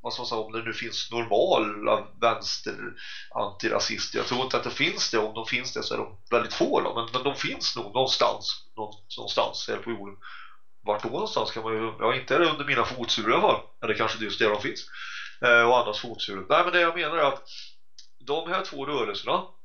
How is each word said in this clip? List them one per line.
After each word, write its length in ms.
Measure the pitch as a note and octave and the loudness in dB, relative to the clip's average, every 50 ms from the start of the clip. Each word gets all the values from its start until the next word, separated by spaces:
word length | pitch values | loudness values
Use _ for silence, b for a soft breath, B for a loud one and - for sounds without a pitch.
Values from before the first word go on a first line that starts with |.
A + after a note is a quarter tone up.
| - | -6
vad 100 | A#2+ A2+ | -6 -6
ska 100 | - B2 | -6 -4
man 40 | |
säga, 140 | A2+ A#2+ A2 | -4 -2 -4
om 120 | G#2+ G#2+ A2 | -4 -4 -6
det 100 | A#2 A2+ | -6 -4
nu 80 | A2+ A2 | -4 -6
finns 380 | - A#2+ A#2 - - - - A#2 | -6 -6 -6 -4 -6 -6 -2 -2
normala 920 | A#2+ A#2 A2 G2+ A2 - F#3+ F3 B2 A2+ G#2 G#2 G#2 G#2 G#2+ G#2+ G#2 - - - - | -2 0 2 4 4 6 6 6 4 4 2 -2 -2 2 2 2 2 2 -4 -6 2
vänster-antirasister. 2000 | A#2 A#2 A2 A2+ - - - - - - G2+ G2+ G#2 G2+ - - - - - - - - - A#2+ A2 G2+ G2+ - - A2 G#2 A2 - - A2+ G#2 - - - A2+ | 4 4 4 2 -2 -4 -4 -4 -4 -6 -6 -6 -8 -10 -10 -12 -14 -12 -12 -12 -14 -8 -4 -4 -4 -4 -4 -4 -2 0 2 2 0 0 -2 -4 -6 -4 -2 -2
Jag 80 | A2 | -2
tror 160 | - B2 B2 C3 | 0 0 -2 0
inte 140 | B2+ - | 0 0
att 80 | A#2+ - | 0 0
det 60 | B2 | -2
finns 400 | A2+ - C3+ E3 G3+ G#3 - - | -2 0 0 0 0 0 -2 0
det. 80 | - A2+ | 2 2
Om 160 | G#2+ G#2+ - | 2 2 -2
de 120 | A2+ A2 | -6 -6
finns 260 | - - B2 B2+ B2+ - | -2 -2 -2 -2 -4 -6
det 100 | A#2+ A#2 | -6 -4
så 120 | - - | -4 -2
är 40 | - | -4
de 180 | A2 G#2+ - - - - | -4 -6 -8 -14 -6 0
väldigt 240 | A#2 A#2 A2+ A2 - | 2 2 2 2 0
få 260 | - - - - - | 2 2 4 4 2
då. 140 | - C3+ - | 2 2 0
Men, 140 | A2+ A#2 - - | -2 -4 -2 -2
men 100 | B2+ C3 | -2 0
de 120 | C#3 C3+ | 0 -2
finns 420 | - - D3 - - - - - | -2 -4 -4 -4 -2 -2 -2 -2
nog 180 | B2+ A#2 - - | -2 -6 -4 2
någonstans, 680 | B2+ C3 C3 - - C3+ A2 G#2 - - - - - - - - | 2 2 4 4 4 4 4 2 0 -4 -6 -6 -6 -8 -14 -10
någon-, 180 | - G#2+ G#2+ - - - - - | -8 -8 -8 -10 -14 -14 -12 -12
någonstans 520 | - A2+ A2 - - A2 A2 - - - - | -10 -8 -2 0 2 2 0 0 -6 -6 -4
här 80 | A2 | -4
på 140 | G#2 - A#2 | -6 -4 -6
jorden. 260 | A#2 G#2 G2+ G2+ G2 - B B B B B B B B B - - - - G#2 | -6 -6 -6 -12 -12 -14 B B B B B B B B B -16 -16 -10 -2 0
Vart 140 | G#2 G#2 - | 0 0 0
då 60 | A#2 | -4
någonstans 420 | A2+ D#3+ E3 C#3 - - A2 G#2+ | -4 -2 -4 0 0 0 0 0
kan 120 | - A2+ G#2+ | -2 -6 -4
man 100 | A2+ A2+ | -2 -2
ju, 200 | G#2+ A2+ A2+ A2 - | -2 -2 -4 -4 0
ja, 160 | A#2 A2 B2+ | 2 2 2
inte 200 | C3 C3 - C3 | 2 0 2 4
är 40 | D3+ | 4
det 120 | F3 E3 | 6 4
under 140 | D3 C#3+ C#3+ | 4 0 0
mina 200 | C3+ C3+ A#2+ A2+ | 0 2 2 2
fotsulor 460 | - - - A#2 A2 - - A2 G#2+ | 0 0 -6 -2 -2 0 0 4 4
i 20 | B2+ | 4
alla 100 | D#3+ G3 | 6 6
fall. 180 | G3 B2+ G#2 - - - - - | 6 4 4 0 -8 -12 -6 -2
Eller 100 | A2+ G#2+ | -2 0
kanske 300 | - A#2 A2 - G#2+ A2 | 2 2 0 0 -2 -4
just 140 | G#2 G2 - | -4 0 4
där 120 | A#2 G#2+ | 4 4
de 120 | G#2 G#2 G#2+ | 4 4 0
finns. 180 | C#3+ - - - B B B B B B B B B B B - | -4 -6 -6 -10 B B B B B B B B B B B 6
Eh, 180 | B2 A#2+ A#2 A#2 | 8 8 8 10
och 160 | A#2 B2 B2 | 8 8 6
andras 220 | A2+ G#2 G#2 - | 6 4 0 -4
fotsulor. 460 | - A#2+ A2 - - - G2+ F#2+ F#2 - | -4 -6 -6 -6 -6 -6 -6 -6 0 4
Nej, 160 | D3 D#3+ F3 | 6 6 6
men 80 | F3+ E3+ | 6 6
det 80 | F3 | 4
jag 160 | E3+ E3+ E3 | 4 4 2
menar 200 | F3 E3 D3+ D#3+ | 0 -2 -2 2
är 80 | E3 D3+ | 4 4
att 180 | C#3 C3 - - B B B B B B B - - - - - - - - C3+ | 4 2 0 -8 B B B B B B B -14 -14 -14 -14 -14 -14 -14 -14 -4
de 220 | B2 C#3+ D#3 - E3 | -2 -2 -2 -2 -2
här 140 | F3+ F#3+ F#3+ | -2 -2 -2
två 220 | - D#3+ C#3 C3+ | -4 -6 -6 -6
rörelserna 560 | C#3 D3 C3+ A2+ G#2 G2+ G2 G2 A2+ D3 F#3 F#3 - - - - | -2 0 0 0 0 -2 -4 -2 0 0 0 0 -4 -12 -16 -16